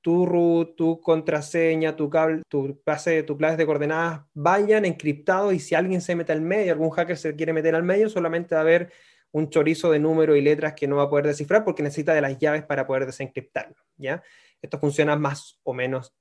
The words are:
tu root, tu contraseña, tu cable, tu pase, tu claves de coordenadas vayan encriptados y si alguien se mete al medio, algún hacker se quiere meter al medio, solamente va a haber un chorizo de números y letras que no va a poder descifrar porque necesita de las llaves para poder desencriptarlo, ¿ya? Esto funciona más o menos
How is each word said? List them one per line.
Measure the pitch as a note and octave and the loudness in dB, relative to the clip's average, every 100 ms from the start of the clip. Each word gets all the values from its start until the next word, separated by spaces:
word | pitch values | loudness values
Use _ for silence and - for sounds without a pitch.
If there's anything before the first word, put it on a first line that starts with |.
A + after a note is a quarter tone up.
tu | E3+ F3 | 0 0
root, | F3 F3 E3+ E3+ E3 | 2 2 2 2 0
tu | - E3 E3 | -2 -2 0
contraseña, | - D#3+ D#3+ D3+ D3 E3+ E3 D#3+ D#3+ | 0 0 0 -4 -2 0 2 2 -2
tu | D#3+ D3 | -2 -2
cable, | D#3+ D#3+ D#3+ - | 0 0 -2 -4
tu | C#3+ C3+ C#3 | -6 -4 -6
pase, | - D3 F3 D#3+ | -4 -2 0 -2
tu | D3+ D3 | -2 -2
claves | D#3 D#3+ | 0 0
de | |
coordenadas | D#3 D3 D3 D#3+ E3+ D#3 _ | 0 0 -2 -2 -2 -6 _
vayan | D3 D3+ G3 G#3 G#3+ | -2 2 2 4 2
encriptados | F#3+ D#3+ D3+ D3 D3 F#3 G3+ | 2 -2 -4 -2 0 0 0
y | F#3 | -2
si | - | 0
alguien | E3 F#3 F#3 | -2 0 -2
se | F3 | -2
mete | E3+ E3 | -4 -2
al | D#3 | -2
medio, | D#3+ G#3 F#3+ | 0 0 0
algún | D3+ D#3+ | 0 0
hacker | D#3 E3+ F3 | 0 -4 -4
se | D#3 | -6
quiere | D3 D#3+ | -4 -2
meter | D#3+ D#3+ | 0 0
al | D#3+ | 0
medio, | F3 G3 A3 | 2 2 2
solamente | G#3 E3+ E3+ F3 | 0 -2 -4 -2
va | D#3+ | 0
a | |
haber | D#3+ E3+ F3 _ _ _ _ | 4 4 2 _ _ _ _
un | D3+ D3 | -4 0
chorizo | E3 D3+ D#3+ E3+ | 2 2 2 2
de | D3+ | 2
números | D3+ D#3+ D#3 D3 | 2 2 4 4
y | |
letras | C#3 D3+ D3+ | 4 2 -2
que | D3+ C#3 | -4 -2
no | |
va | C#3+ | 0
a | C#3+ | 2
poder | C#3+ D3 | 2 0
descifrar | D3 D3 G3+ | -4 0 2
porque | G#3 D#3+ | 2 -4
necesita | D3 D3 D3+ | -4 -2 0
de | D#3 | 2
las | C#3 C3 | 0 0
llaves | D3+ D3+ | 0 0
para | D3+ C#3 C3 | -2 -4 -2
poder | C3 | -2
desencriptarlo, | C3 - C3 - - - G#2+ - _ _ | -4 -8 -10 -10 -10 -12 -12 -20 _ _
¿ya? | C3+ E3+ _ _ _ _ | -8 -8 _ _ _ _
Esto | - D3 | -12 -4
funciona | D3 C#3+ D3 | -2 2 0
más | D3 D3 C#3+ - _ | 2 -2 -4 -14 _
o | - | -10
menos | B2+ B2+ C3 A#2+ _ | -6 -4 -6 -10 _